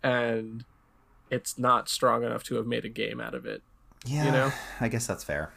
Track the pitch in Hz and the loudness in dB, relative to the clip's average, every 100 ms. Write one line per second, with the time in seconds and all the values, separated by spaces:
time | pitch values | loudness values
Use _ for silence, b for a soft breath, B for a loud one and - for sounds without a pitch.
0 | 135 123 117 113 113 113 - _ _ _ | 0 2 2 0 -4 -10 -14 _ _ _
1 | _ _ - 127 - - 123 120 - - | _ _ -4 -4 -4 0 4 4 4 2
2 | 127 117 117 113 - 120 117 117 113 113 | 4 4 0 -2 -2 -2 -2 -2 -4 -4
3 | 107 117 113 123 117 107 _ _ - - | -4 -4 -6 -8 -8 -10 _ _ -20 -14
4 | 123 147 143 131 135 - B B 117 117 | -6 0 4 4 4 0 B B 0 0
5 | 120 98 - 73 78 | -2 -6 -4 -4 -4